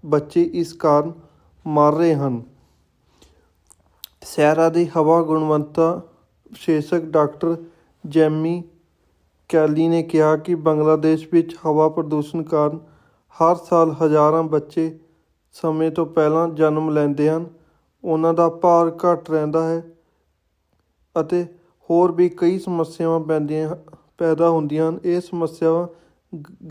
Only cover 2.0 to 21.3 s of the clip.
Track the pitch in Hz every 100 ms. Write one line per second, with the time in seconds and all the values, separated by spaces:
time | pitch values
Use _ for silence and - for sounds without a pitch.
2 | 170 147 139 120 117 _ _ _ _ _
3 | _ _ _ _ _ _ _ _ _ _
4 | - _ - - 147 156 165 165 170 170
5 | 151 165 160 160 156 151 151 - 165 180
6 | - _ _ _ _ - - 156 147 175
7 | 160 156 147 147 165 165 170 _ _ _
8 | 160 156 156 156 160 175 170 _ _ _
9 | _ _ _ _ - 165 156 151 165 165
10 | 165 160 151 156 156 170 156 156 151 156
11 | 156 156 160 170 165 - 160 151 156 156
12 | 156 151 147 170 156 160 151 156 - _
13 | _ _ _ - 165 175 - 170 165 143
14 | 156 151 151 160 160 156 147 - 160 160
15 | _ _ _ _ _ - 165 156 160 156
16 | 156 165 151 156 165 156 156 151 156 151
17 | 147 143 151 160 170 - _ _ _ _
18 | - 160 165 165 170 165 180 170 165 165
19 | 180 170 165 160 151 160 165 165 165 _
20 | _ _ _ _ _ _ _ _ _ _
21 | _ 165 156